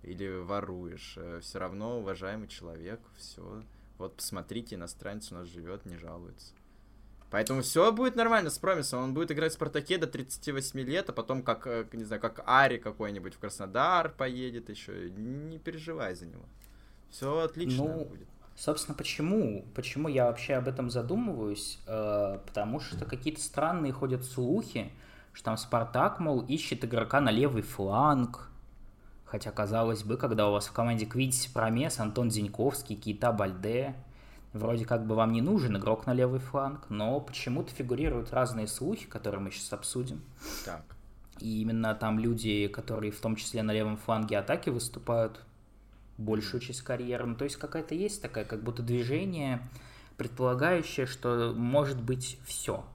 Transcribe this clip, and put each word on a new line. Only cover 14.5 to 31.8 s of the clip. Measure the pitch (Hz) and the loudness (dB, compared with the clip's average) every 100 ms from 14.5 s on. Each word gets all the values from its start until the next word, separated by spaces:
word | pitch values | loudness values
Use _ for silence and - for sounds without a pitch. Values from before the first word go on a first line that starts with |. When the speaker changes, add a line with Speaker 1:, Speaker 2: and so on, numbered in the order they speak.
| 117 113 | -8 -10
Speaker 1:
еще. | 104 - 95 90 | -12 -10 -8 -8
Не | 95 113 139 151 160 | -8 -6 -6 -8 -10
переживай | 165 160 160 156 107 87 | -10 -10 -8 -4 -4 -6
за | 85 | -10
него. | 82 - - - - - - - | -16 -18 -20 -20 -20 -20 -20 -20
Все | - 135 156 | -6 -2 0
отлично | 160 160 170 127 151 160 | 0 0 0 2 2 -2
Speaker 2:
Ну, | - | -6
Speaker 1:
будет. | - - - - - | -10 -18 -20 -20 -4
Speaker 2:
собственно, | - 151 - 151 | -2 0 -2 -6
почему? | 139 - 156 214 143 101 - - | -4 0 2 4 2 0 -6 -6
Почему | 127 139 156 | -4 -2 2
я | 131 120 | 4 4
вообще | 117 - 131 | 2 0 2
об | 123 | 2
этом | 131 123 | 0 -2
задумываюсь? | 120 120 196 240 139 107 104 - - - | 0 0 0 0 0 -2 -2 -6 -10 -6
Э, | 110 107 104 101 98 - | -2 2 4 2 0 -4
потому | - 104 - | -2 0 -2
что | - - - | -2 -6 -4
какие-то | 127 156 156 | -2 -2 -2
странные | - - 156 180 143 | -4 0 2 2 0
ходят | 127 135 127 - | 0 0 0 -2
слухи, | - 123 190 220 123 - - - - - | -2 2 2 2 -4 -6 -10 -20 -20 -20
что | - - | -6 -2
там | 110 | -2
«Спартак», | - 120 117 123 175 - | 2 2 2 4 4 4
мол, | 160 131 | 2 2
ищет | 123 151 - 127 117 | 2 -2 -2 -2 0
игрока | 117 107 135 | 0 4 4
на | 135 | 6
левый | 110 143 117 | 6 4 2
фланг. | - - 98 104 151 139 120 - - - - - - - - - - | -2 -2 2 6 6 6 4 -2 -12 -16 -18 -18 -18 -18 -20 -20 -8
Хотя, | 107 110 | -6 -4
казалось | 113 110 113 113 107 | -2 2 4 4 2
бы, | 104 117 | -2 0
когда | 127 107 104 | 2 6 6
у | |
вас | 101 - | 4 2
в | |
команде | - 117 113 110 | 0 2 2 0
Квинси | 127 131 127 - | 2 2 2 0
Промес, | - 110 113 | 2 4 4